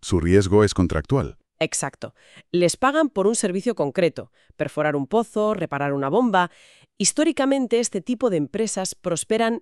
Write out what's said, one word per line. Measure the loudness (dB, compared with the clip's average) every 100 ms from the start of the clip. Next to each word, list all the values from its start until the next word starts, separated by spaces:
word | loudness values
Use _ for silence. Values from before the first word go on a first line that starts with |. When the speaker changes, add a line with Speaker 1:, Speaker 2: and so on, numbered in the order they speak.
Speaker 1:
Su | -2 0
riesgo | 4 4 6 4
es | 4
contractual. | 2 0 0 -2 -2 -2 -10 _ -6
Speaker 2:
Exacto. | -6 -4 -8 -10 -18 _ _ -20 _
Les | 0 0 2
pagan | 0 2 0
por | 0 0
un | 0
servicio | -2 -2 -4 -4
concreto, | -4 0 -2 -2 -16 _ _ -8
perforar | -8 -2 -2 -2
un | 0
pozo, | -2 -2 -2 -2
reparar | -2 -4 -4 -4
una | -2 0
bomba. | 0 2 2 0 -4 -20 _ _ -4
Históricamente, | -4 0 0 0 0 0 2 0
este | 0 -6
tipo | -6 -2 0
de | 0
empresas | -2 -4 -4 -4 -8 -6
prosperan | -6 -4 -2 0 0 -2